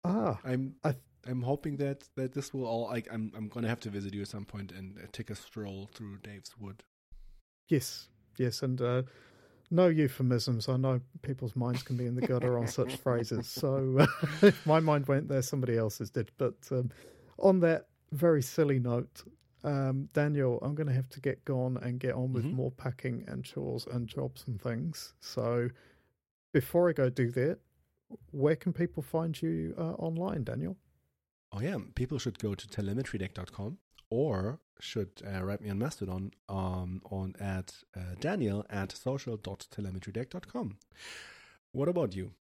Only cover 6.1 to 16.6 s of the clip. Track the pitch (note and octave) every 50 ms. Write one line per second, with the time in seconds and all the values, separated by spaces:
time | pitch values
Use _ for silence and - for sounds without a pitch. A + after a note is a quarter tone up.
6.1 | G2 G2 - G#2+ G#2 G2 - - - A#2 G#2+ G2 G2 - - _ _ _ _ _
7.1 | - - - - - - _ _ _ _ _ _ E3 C3+ - - - - - -
8.1 | _ _ _ _ _ - C3 B2 A2 - - C3 B2+ B2+ B2 A#2+ B2 B2+ B2+ B2+
9.1 | - - - - - - - - _ _ _ _ E3 E3+ F#3 F3+ E3 D#3 D3+ C3
10.1 | - - C3 B2 B2 A#2 - - B2 A2+ A2 - C3 B2+ C3 C3 C3 B2 B2+ -
11.1 | _ - - - C3+ C3 C3+ A#2 - B2+ A#2+ A#2+ B2 B2+ - - C3 A#2+ B2 A#2+
12.1 | A#2+ B2 B2 - C3 B2 A#2+ B2 B2 A#2+ A#2 A2+ - - B2 B2 C3 C3 - C3+
13.1 | B2 A#2 A#2 A2 A#2+ A2+ A2+ - - - - C#3 C3+ C3+ C3+ C3 C3 C3+ C3 -
14.1 | - - - D3 D3+ - - G3+ - - - D3+ D3+ D#3+ D#3+ D#3 D3+ D3 C#3 C3
15.1 | C#3 C#3 D#3 C#3+ C#3 C3+ C3 - - C#3 B2+ B2 A#2 A2+ A2 G#2+ - - A2+ -
16.1 | _ C3 G#2+ - _ _ C#3 C3 B2+ _